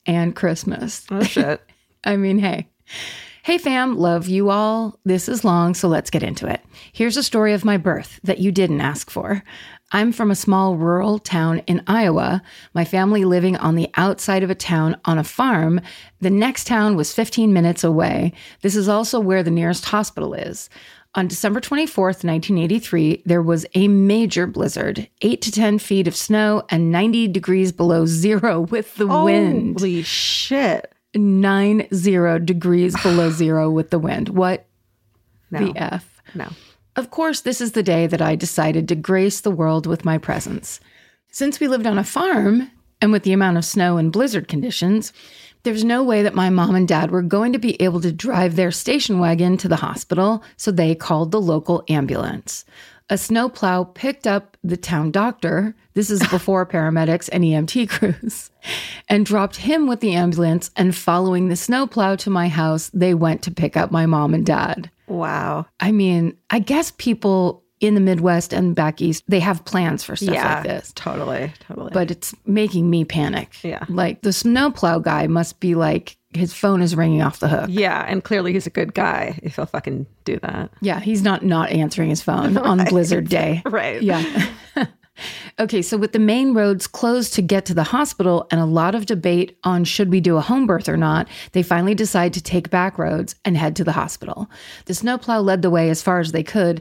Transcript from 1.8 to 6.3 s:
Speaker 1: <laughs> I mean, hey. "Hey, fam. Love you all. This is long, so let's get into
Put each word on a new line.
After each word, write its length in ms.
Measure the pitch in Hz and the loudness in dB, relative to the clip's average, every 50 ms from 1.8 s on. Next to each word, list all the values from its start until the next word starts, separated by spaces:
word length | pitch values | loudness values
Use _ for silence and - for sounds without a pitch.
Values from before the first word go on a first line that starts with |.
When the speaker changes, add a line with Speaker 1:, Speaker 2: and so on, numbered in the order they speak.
| _ | _
Speaker 1:
<laughs> 200 | _ _ _ - | _ _ _ -4
I 120 | 202 202 | -2 0
mean, 220 | 202 196 190 190 214 | 0 2 2 2 2
hey. 300 | 202 185 - - 165 - _ _ _ - - - - - - - - - - - | 2 0 -2 -4 -8 -10 _ _ _ -18 -16 -14 -14 -14 -16 -18 -20 -20 -20 -8
"Hey, 140 | - - 339 349 | -2 -2 0 0
fam. 380 | 339 285 262 254 254 262 240 | 0 0 0 0 0 0 0
Love 320 | - 170 170 170 170 170 180 | 0 2 2 2 0 0 0
you 220 | 185 196 202 202 | 0 2 2 2
all. 480 | 196 208 214 214 220 226 226 214 - _ - | 2 2 2 0 0 -2 -4 -6 -8 _ -2
This 240 | 190 185 180 - - | 0 0 0 0 -4
is 160 | 254 220 - | -4 0 2
long, 300 | 202 175 175 170 175 180 | 2 4 4 2 2 0
so 140 | - - 175 | 0 2 2
let's 220 | 165 - - - | 2 0 0 -2
get 120 | - 165 | -2 -2
into 240 | - - | -2 -4